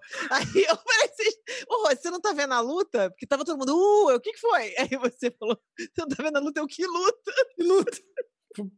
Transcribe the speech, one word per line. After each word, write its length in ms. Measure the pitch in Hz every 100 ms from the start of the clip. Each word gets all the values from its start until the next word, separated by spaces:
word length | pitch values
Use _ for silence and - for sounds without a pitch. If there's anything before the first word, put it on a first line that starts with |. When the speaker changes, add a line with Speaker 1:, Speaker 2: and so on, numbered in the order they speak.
| -
Speaker 1:
<laughs> 180 | - 302
Aí 160 | 269 - 381 392
eu 80 | -
falei 340 | 480 453 466
assim, 260 | - 440 427 - 494 -
"Ô, 140 | 453 370
Rô, 80 | 262
você 140 | 339
não 100 | 359
tá 140 | 415
vendo 200 | 294 285 247
a 40 |
luta?" 500 | 233 339 392 233 190
Porque 160 | - 240
tava 180 | 277 294
todo 140 | 302
mundo, 160 | 262 320
"Uh, 380 | 403 415 359 247
o 40 |
que 140 | 392
que 60 | 453
foi?" 340 | 466 359 214
<laughs> 60 | 190
Aí 180 | 269 262
você 300 | 247 - 240 -
falou, 160 | 220 233 _ -
"Você 120 | 339 -
não 60 | 311
tá 160 | 277
vendo 140 | 311 285
a 20 |
luta?" 200 | 285 302
Eu, 40 | 294
"Que 200 | - 359
luta?" 440 | 339 370 - - 494 523 -
Speaker 2:
Que 80 |
luta? 340 | 339 381 480 - _ - - _ _ - 196